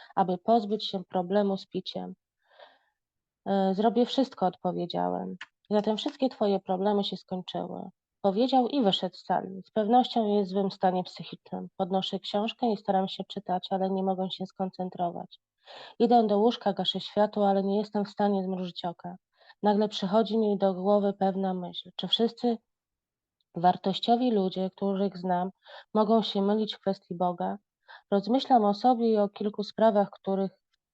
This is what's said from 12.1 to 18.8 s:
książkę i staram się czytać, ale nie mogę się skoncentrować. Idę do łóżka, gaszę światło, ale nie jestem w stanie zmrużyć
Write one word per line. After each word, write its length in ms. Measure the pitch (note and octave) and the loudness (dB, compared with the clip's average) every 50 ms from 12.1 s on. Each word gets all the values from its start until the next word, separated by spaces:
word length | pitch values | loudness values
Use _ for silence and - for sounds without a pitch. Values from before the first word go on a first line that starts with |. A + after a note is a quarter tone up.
| - F#3+ | -6 -6
książkę 480 | - - - G3+ G#3 A3+ - - - A#3+ | -6 -4 -2 -2 -2 -2 -4 -2 -2 -2
i 60 | G#3+ G3+ | -2 -2
staram 300 | - - G3 F#3+ F#3+ F#3+ | -2 0 0 0 0 -2
się 160 | - - F#3+ | -4 -8 -10
czytać, 440 | - - G3+ - - F3+ F3+ - - | -10 -10 -10 -6 -4 -4 -4 -4 -4
ale 180 | G3 F#3+ F#3+ F#3+ | -2 -2 -2 0
nie 140 | G3 F#3+ F#3+ | -2 0 0
mogę 280 | F#3+ F#3+ F3+ F#3 F#3+ | 0 -2 -2 -4 -6
się 140 | - - F#3 | -6 -8 -10
skoncentrować. 920 | F#3+ - - F#3+ F#3 - - F#3 F#3 - - F3+ E3+ F3 F3 F3+ - - - _ _ _ _ _ - - - - - - - | -10 -6 -6 -6 -6 -6 -6 -8 -8 -6 -4 -4 -4 -4 -8 -14 -14 -20 -20 _ _ _ _ _ -20 -20 -20 -20 -10 -2 0
Idę 280 | A3+ A3+ B3 A#3+ A3+ G#3 | 2 6 6 6 6 6
do 120 | G#3 G3+ | 4 4
łóżka, 340 | G#3 A#3+ A#3 - - G3+ F#3+ | 4 2 2 0 -2 -4 -2
gaszę 260 | - F#3 - - F#3+ | -2 -2 -2 -2 -4
światło, 480 | - - - G#3 G#3 G#3 G#3 G#3 G3+ G3+ | -6 -4 0 0 0 2 2 0 2 2
ale 140 | G3 G3 F#3+ | 2 2 2
nie 140 | G3 G3 G#3 | 0 0 0
jestem 280 | G#3 G#3 - G#3+ G3+ | -2 -2 -2 -4 -4
w 40 | G3+ | -4
stanie 340 | - - G#3 G3+ G3+ G3 F#3 | -2 -2 0 0 0 0 -2
zmrużyć 420 | F#3 F#3+ F3+ F#3 F3+ E3+ - | -2 -4 -4 -6 -8 -8 -8